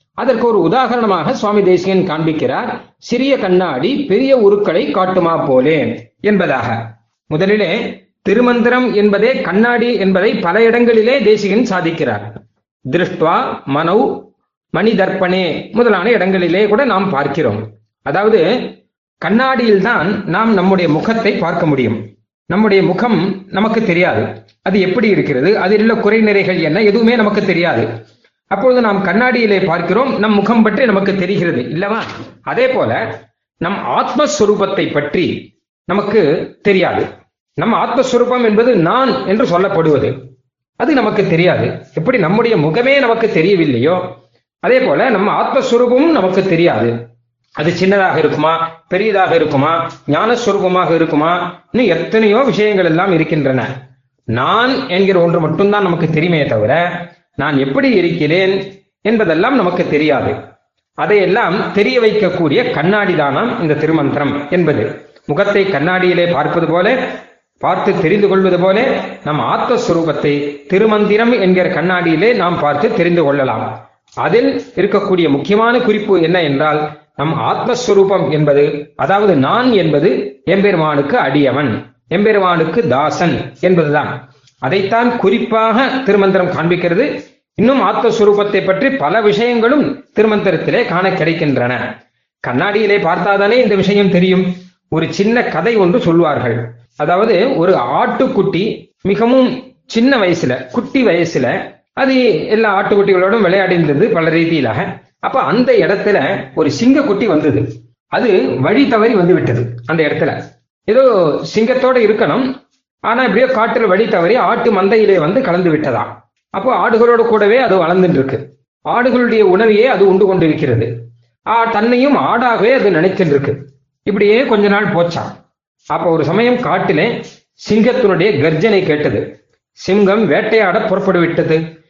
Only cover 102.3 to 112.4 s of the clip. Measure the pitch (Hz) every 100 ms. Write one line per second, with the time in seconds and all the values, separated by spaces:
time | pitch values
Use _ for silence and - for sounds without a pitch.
102.3 | 160 170 214 220 190 202 202 196 185 190
103.3 | 226 190 196 185 180 151 139 214 165 160
104.3 | 160 165 160 123 110 196 - - _ -
105.3 | - 139 202 254 233 165 202 208 196 139
106.3 | 135 - - 147 - 233 277 233 196 226
107.3 | 156 156 101 - - - _ _ 180 233
108.3 | 190 262 123 135 226 262 226 226 214 175
109.3 | 165 - - - - - 160 147 156 151
110.3 | 117 - _ _ _ - 226 269 208 165
111.3 | - - 208 226 254 254 247 214 - 214
112.3 | 233